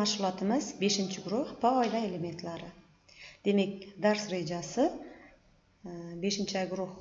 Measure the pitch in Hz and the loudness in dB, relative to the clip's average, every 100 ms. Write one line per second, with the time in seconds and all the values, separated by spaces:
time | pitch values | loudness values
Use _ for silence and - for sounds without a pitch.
0 | 208 - 190 185 196 262 - - 196 196 | 2 2 0 0 2 2 0 0 2 2
1 | 185 - - 220 302 - 233 262 233 226 | 0 -4 -2 -2 -2 2 4 4 4 2
2 | 214 175 170 160 175 165 170 - - _ | -2 -2 -4 -6 -8 -10 -12 -16 -20 _
3 | _ - - - 202 202 190 - - - | _ -20 -20 -4 2 4 4 0 -10 0
4 | 208 208 - 180 160 175 165 233 320 - | 2 2 0 -2 -2 -4 -2 2 2 2
5 | - - - - _ _ _ _ 180 170 | -10 -16 -20 -20 _ _ _ _ -12 -10
6 | 170 175 190 202 196 196 180 190 185 - | -8 -4 -2 -2 -2 -2 -2 -2 -6 -8